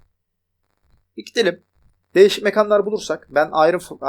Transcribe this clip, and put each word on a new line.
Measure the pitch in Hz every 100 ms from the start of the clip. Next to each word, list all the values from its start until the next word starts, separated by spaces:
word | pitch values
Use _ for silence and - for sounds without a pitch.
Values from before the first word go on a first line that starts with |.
| _ _ _ _ _ _ _ _ _ _ _ -
Bir | -
gidelim. | 240 190 175 _ _ _ _ _ 180
Değişik | 202 - 208
mekanlar | 214 208 208 196
bulursak | 208 - 160 -
ben | 135 156
Iron, | 151 160 180 - 151